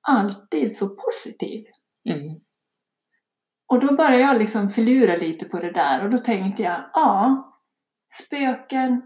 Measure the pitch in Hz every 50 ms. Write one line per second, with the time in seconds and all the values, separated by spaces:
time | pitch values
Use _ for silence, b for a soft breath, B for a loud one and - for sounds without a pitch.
0 | - - 262 214 196 202 196 - - _ - - 262 208 - - 202 196 - -
1 | - 480 - - - 226 220 _ - 196 214 220 214 _ _ _ _ _ _ _
2 | _ - 175 143 143 156 160 180 _ _ _ _ _ _ _ _ _ _ _ _
3 | _ _ _ _ _ _ _ _ _ _ _ _ _ - 254 240 269 277 277 302
4 | 320 277 254 247 262 277 269 220 208 214 - 214 202 202 - 240 226 240 254 269
5 | 240 190 170 170 170 160 165 - 185 - - 175 175 175 - 175 151 147 131 135
6 | 196 208 247 240 - 240 226 190 190 196 196 - 202 175 175 170 - - - 320
7 | 311 214 202 190 214 262 269 269 - - _ _ _ _ _ _ _ _ _ _
8 | _ _ - - - _ 294 285 277 262 240 - - - 269 262 262 254 247 247
9 | -